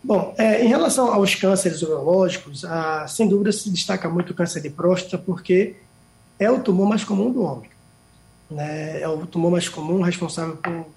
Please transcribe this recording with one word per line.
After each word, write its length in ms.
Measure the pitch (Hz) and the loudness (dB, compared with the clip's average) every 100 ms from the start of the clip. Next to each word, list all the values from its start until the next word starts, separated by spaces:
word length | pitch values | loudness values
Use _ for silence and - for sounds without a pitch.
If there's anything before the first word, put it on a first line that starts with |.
| 254 | 2
Bom, 300 | 196 - - | 0 0 0
é, 280 | 220 214 240 | 2 4 4
em 20 | |
relação 460 | 285 330 262 240 | 4 2 2 2
aos 200 | 208 190 | 4 2
cânceres 480 | - 190 190 190 156 | 2 2 4 0 -2
urológicos, 840 | 160 151 147 185 185 - 147 139 170 | -2 0 2 4 4 0 -12 -14 -6
ah, 400 | 165 160 156 151 | -4 -2 -4 -6
sem 180 | - 214 | 0 2
dúvida 280 | 202 208 | 4 2
se 160 | 208 214 | -2 -4
destaca 400 | 175 - 190 170 | -4 -2 -4 -2
muito 220 | 170 175 | -2 -4
o 20 | |
câncer 280 | 175 170 160 | -4 -4 -4
de 80 | 147 | -10
próstata, 480 | 143 175 180 - 175 | -2 0 0 -2 -8
porque 600 | - 180 - 185 220 - _ _ _ _ _ _ | -6 -8 2 2 2 -6 _ _ _ _ _ _
é 140 | 202 | 0
o 80 | 262 | 2
tumor 300 | - 185 202 | 2 2 2
mais 160 | 214 - | 0 -2
comum 260 | 196 233 | 0 0
do 100 | 254 | 0
homem, 280 | 170 123 - _ _ _ _ _ _ _ _ | -4 -6 -14 _ _ _ _ _ _ _ _
né? 480 | 151 151 156 156 151 | -8 -8 -8 -8 -6
É 80 | 151 | -4
o 180 | 156 170 | -4 -4
tumor 240 | 170 170 | 0 2
mais 200 | 175 170 | 2 -2
comum, 320 | - 156 185 | -8 -4 0
responsável 560 | 175 170 165 170 165 151 | 0 -2 -6 -6 -8 -6
por 280 | - 170 160 | -8 -8 -10